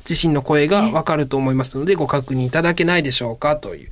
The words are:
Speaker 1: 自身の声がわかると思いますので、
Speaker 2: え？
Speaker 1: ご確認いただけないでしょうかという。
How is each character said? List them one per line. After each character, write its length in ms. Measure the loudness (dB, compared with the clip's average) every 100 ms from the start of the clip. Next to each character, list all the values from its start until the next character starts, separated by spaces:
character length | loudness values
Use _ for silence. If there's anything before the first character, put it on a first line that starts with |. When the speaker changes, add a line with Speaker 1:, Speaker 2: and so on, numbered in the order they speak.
| -2
Speaker 1:
自 180 | 0 2
身 60 |
の 80 | 0
声 260 | 2 2 4
が 220 | 4 2
わ 120 | 0
か 140 | 0 -2
る 100 | 0
と 100 | 0
思 140 | 0
い 40 | 0
ま 100 | -2
す 120 | -2
の 80 | 0
で、 80 |
Speaker 2:
え？ 20 | 0
Speaker 1:
ご 120 | 0
確 260 | -2 -2
認 120 | -2 0
い 40 |
た 120 | 0
だ 120 | 0 2
け 100 | 2
な 120 | 2
い 60 |
で 80 | 0
し 100 | -2
ょ 120 | -4
う 40 | -2
か 200 | 0 -2
と 180 | -4 -12
い 100 |
う。 60 | -10